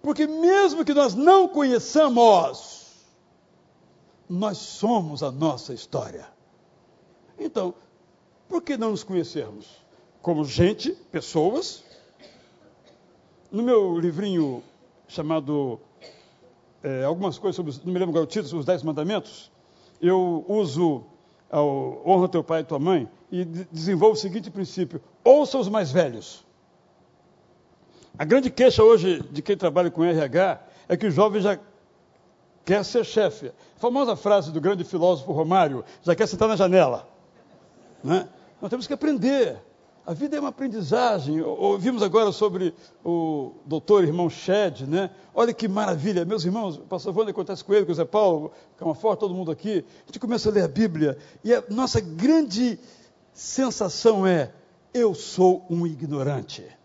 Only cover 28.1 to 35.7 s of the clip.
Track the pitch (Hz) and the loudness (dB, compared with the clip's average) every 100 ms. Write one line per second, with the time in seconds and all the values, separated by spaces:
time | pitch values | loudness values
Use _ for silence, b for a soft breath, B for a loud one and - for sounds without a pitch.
28.1 | - 151 247 254 - - - 220 226 180 | -10 2 2 2 4 4 8 8 8 6
29.1 | 160 120 143 156 202 180 151 175 165 170 | -2 -4 -10 -4 0 0 2 0 2 0
30.1 | 160 143 156 190 160 - B B 175 214 | 2 0 0 0 -2 -10 B B -2 0
31.1 | 151 214 208 196 190 - _ _ _ _ | 2 2 2 -2 -4 -8 _ _ _ _
32.1 | _ _ _ _ _ - 196 196 247 214 | _ _ _ _ _ -2 -2 0 -2 -2
33.1 | - 196 143 131 - b b 240 247 262 | 0 0 -2 -16 -16 b b -2 0 0
34.1 | 190 - 202 156 165 160 202 170 180 175 | -2 2 2 2 -4 -2 -2 -4 0 2
35.1 | 170 143 156 160 190 160 | 0 -2 -4 0 2 2